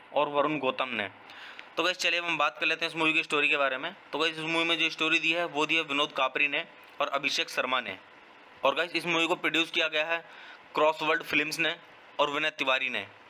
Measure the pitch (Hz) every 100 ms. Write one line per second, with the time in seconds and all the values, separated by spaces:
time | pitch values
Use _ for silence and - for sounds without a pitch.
0 | - 139 147 143 143 151 131 127 131 113
1 | 98 - - - - - - - 170 180
2 | 175 170 175 160 147 - 160 160 165 156
3 | 160 160 156 151 143 147 139 131 165 196
4 | - 143 160 160 160 165 165 165 160 160
5 | 160 165 160 165 170 143 151 165 156 143
6 | 147 143 131 147 147 147 165 - - -
7 | 143 139 143 - - - 127 127 110 95
8 | - - - - - - 131 139 170 160
9 | 165 165 160 175 160 151 165 170 160 156
10 | 160 165 170 - - - - - 151 156
11 | 156 165 160 151 151 151 160 170 - -
12 | - - 143 143 156 - 135 131 131 113
13 | 98 - -